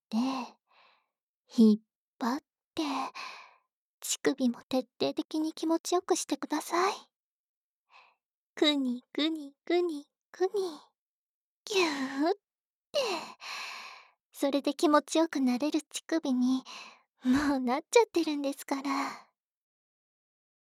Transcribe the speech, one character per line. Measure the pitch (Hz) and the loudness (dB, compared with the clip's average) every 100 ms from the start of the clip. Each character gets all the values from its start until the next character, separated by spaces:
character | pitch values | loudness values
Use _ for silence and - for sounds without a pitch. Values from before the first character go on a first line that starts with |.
| - | -6
て、 | 220 262 262 240 - _ _ _ _ _ _ _ _ _ - | -4 -2 -4 -8 -14 _ _ _ _ _ _ _ _ _ 6
引 | 220 208 | 6 6
っ | _ _ _ - | _ _ _ -6
張 | 233 277 | -4 -4
っ | - _ _ | -8 _ _
て、 | - 302 269 262 - - - - _ _ _ _ - | -6 -4 -4 -6 -10 -16 -16 -20 _ _ _ _ -12
乳 | - - | -8 -2
首 | 294 277 254 | -2 0 0
も | 240 - | -2 -4
徹 | 262 254 - | -4 -4 -4
底 | 269 | -4
的 | 294 - 311 | -4 -6 -4
に | 311 | -4
気 | - 320 | -4 -2
持 | 330 | -2
ち | - | 0
よ | 349 | -2
く | - 370 | 0 -2
し | - | -2
て | 302 | -6
く | - | -4
だ | 302 | -6
さ | - 339 381 | -2 0 0
い。 | - - _ _ _ _ _ _ _ _ - _ _ _ _ _ | -2 -10 _ _ _ _ _ _ _ _ -20 _ _ _ _ _
く | - 302 | 0 2
に | 294 262 247 - | 2 0 -4 -8
く | - 302 | -4 -2
に | 320 277 - | -4 -10 -12
く | - 349 | -2 0
に | 349 294 285 _ _ | 0 -4 -12 _ _
く | - 370 | -4 -2
に。 | 415 370 - - _ _ _ _ _ _ _ | -2 -4 -8 -18 _ _ _ _ _ _ _
ぎ | - 392 339 | -4 0 0
ゅ | |
ー | 277 262 269 311 | 0 -4 0 0
っ | 403 _ _ _ _ _ | 0 _ _ _ _ _
て。 | 605 494 359 - - - - - - - - - _ _ | -2 -2 -2 -8 -16 -14 -12 -12 -14 -16 -20 -20 _ _
そ | - 277 | -2 0
れ | 277 | 2
で | 262 | 0
気 | 285 339 | 2 4
持 | 294 | 4
ち | - 320 | 4 2
よ | 330 | 2
く | 294 | 2
な | 254 247 | 2 2
れ | 294 | 0
る | 302 | -2
乳 | - - | -4 -10
首 | - 330 294 | -4 -2 0
に、 | 254 247 262 - - - - _ _ | 2 2 2 -2 -16 -18 -20 _ _
も | 254 262 294 | 2 2 4
う | 269 | 0
な | 247 269 | 0 -2
っ | - | 4
ち | 480 | 4
ゃ | |
っ | 440 | 6
て | - | 2
る | 320 294 | 0 0
ん | |
で | 277 | -2
す | 285 - | -4 -6
か | 277 | -4
ら。 | 277 277 269 - - _ _ _ _ _ _ _ _ _ _ _ _ _ | -2 -4 -4 -8 -18 _ _ _ _ _ _ _ _ _ _ _ _ _